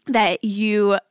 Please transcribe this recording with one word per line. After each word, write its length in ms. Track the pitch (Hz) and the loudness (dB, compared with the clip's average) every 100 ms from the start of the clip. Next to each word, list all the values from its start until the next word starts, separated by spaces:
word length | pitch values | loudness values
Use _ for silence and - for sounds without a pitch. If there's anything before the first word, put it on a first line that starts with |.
| - | -2
that 380 | 233 202 180 | 0 0 0
you 560 | 214 202 214 208 202 196 - | -4 -2 -2 2 2 0 -4